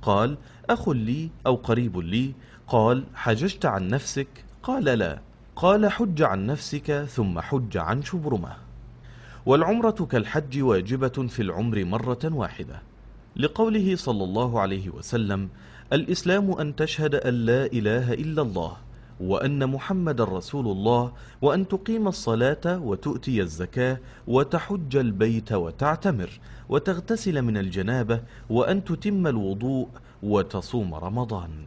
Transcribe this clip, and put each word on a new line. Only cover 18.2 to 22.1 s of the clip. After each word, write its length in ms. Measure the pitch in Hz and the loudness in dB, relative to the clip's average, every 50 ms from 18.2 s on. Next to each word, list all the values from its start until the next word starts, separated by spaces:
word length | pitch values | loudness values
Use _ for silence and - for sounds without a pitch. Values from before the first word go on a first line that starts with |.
| 147 156 156 151 | -2 -2 0 0
الله، 360 | 147 120 95 92 82 78 - - - - - - - - - - | 0 0 0 -2 -4 -4 -6 -12 -16 -20 -20 -20 -20 -20 -12 -8
وأن 500 | 90 92 98 - - 135 143 139 135 131 | -2 0 0 2 2 0 0 2 0 0
محمد 520 | 135 131 - - 196 190 180 160 147 117 | 0 -2 -4 -2 -2 0 0 0 2 0
رسول 460 | 113 98 92 92 90 - - 143 131 110 | 0 0 0 -4 -6 -6 -6 -4 -2 -2
الله، 440 | 98 95 98 113 120 120 120 123 - - - - - - | -2 2 4 4 4 4 2 0 -4 -12 -18 -20 -10 2
وأن 260 | - 143 143 180 190 185 | 2 4 4 4 2 0
تقيم 400 | 196 190 190 - 220 226 214 | -2 -4 -2 -2 -2 0 0
الصلاة 720 | 196 | 0